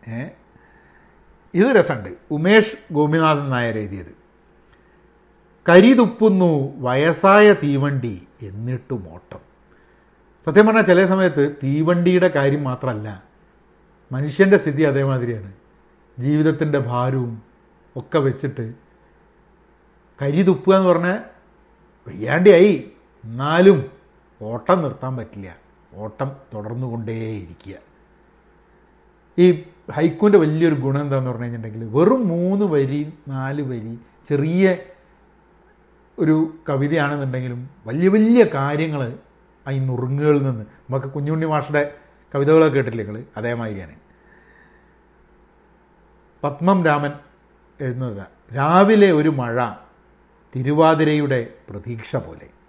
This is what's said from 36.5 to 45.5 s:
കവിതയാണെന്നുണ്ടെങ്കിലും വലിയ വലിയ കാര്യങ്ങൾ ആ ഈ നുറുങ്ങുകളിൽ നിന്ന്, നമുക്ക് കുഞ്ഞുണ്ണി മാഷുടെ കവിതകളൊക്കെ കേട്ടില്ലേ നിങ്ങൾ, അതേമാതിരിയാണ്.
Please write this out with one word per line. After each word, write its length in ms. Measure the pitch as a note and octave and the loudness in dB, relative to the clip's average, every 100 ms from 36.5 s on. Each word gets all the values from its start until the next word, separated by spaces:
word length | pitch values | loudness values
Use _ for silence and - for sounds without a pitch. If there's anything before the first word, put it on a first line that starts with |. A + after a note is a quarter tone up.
| - - | -6 -6
കവിതയാണെന്നുണ്ടെങ്കിലും 1000 | C#3 C#3+ D#3+ C#3+ D3 C3+ B2+ B2+ B2 C3 _ A2 | -4 -2 -2 -2 -4 -6 -6 -8 -10 -14 _ -10
വലിയ 220 | C3+ F3+ | -2 2
വലിയ 360 | G#3+ G#3+ A#3+ G#3 | 2 4 6 4
കാര്യങ്ങൾ 640 | C3+ C#3 D3 D#3+ D3 B2 B2+ _ _ _ _ - | 2 -4 -2 -4 -4 -6 -8 _ _ _ _ -8
ആ 40 | |
ഈ 80 | C3+ | -6
നുറുങ്ങുകളിൽ 640 | C3 B2 B2+ C#3 D3+ D3 | -4 -4 -4 -2 0 0
നിന്ന്, 180 | C3+ A#2 | -2 -6
നമുക്ക് 460 | G#2+ _ _ C3+ C3+ | -12 _ _ -8 -8
കുഞ്ഞുണ്ണി 400 | C#3+ C#3+ D#3+ D#3+ | -8 -6 -4 -2
മാഷുടെ 480 | D3+ C3+ D3 C#3+ - _ _ _ | -4 -2 -2 -4 -8 _ _ _
കവിതകളൊക്കെ 420 | C#3 C#3 D#3+ D#3 C3+ | -4 2 4 4 2
കേട്ടില്ലേ 280 | B2 A2+ | -4 -6
നിങ്ങൾ, 200 | G#2 G#2+ C3 - | -10 -12 -14 -10
അതേമാതിരിയാണ്. 580 | A#2 A#2 A2+ G2 F2 D2+ _ _ _ _ _ _ _ _ _ _ _ _ _ _ _ | -8 -6 -8 -10 -14 -20 _ _ _ _ _ _ _ _ _ _ _ _ _ _ _